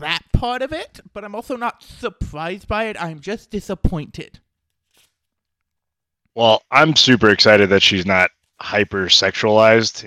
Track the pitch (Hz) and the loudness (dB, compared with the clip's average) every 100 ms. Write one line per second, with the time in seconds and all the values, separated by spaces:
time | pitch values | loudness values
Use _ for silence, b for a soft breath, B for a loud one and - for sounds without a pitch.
0 | 151 165 - - 240 254 277 311 - - | -8 -8 -4 -4 -4 -6 -8 -10 -14 -20
1 | _ 202 208 208 - 247 233 - - - | _ -20 -16 -14 -12 -10 -10 -12 -18 -14
2 | 226 - - 147 165 196 - 208 220 208 | -14 -10 -12 -10 -10 -10 -8 -6 -6 -8
3 | 165 156 160 220 _ 202 - 190 - 160 | -12 -10 -12 -12 _ -12 -10 -6 -4 -4
4 | - - - - _ _ _ _ _ _ | -10 -16 -20 -20 _ _ _ _ _ _
5 | _ _ _ _ _ _ _ _ _ _ | _ _ _ _ _ _ _ _ _ _
6 | _ _ _ 113 113 110 - 131 156 147 | _ _ _ 0 2 2 2 2 4 2
7 | 127 117 107 98 110 104 101 98 - 98 | 4 4 4 4 6 6 6 2 2 -2
8 | 90 92 92 - _ - - 104 101 101 | -2 0 0 -4 _ -18 -6 -4 -4 -6
9 | 90 - 95 - 110 107 110 113 110 - | -2 0 0 -2 0 4 4 4 0 -8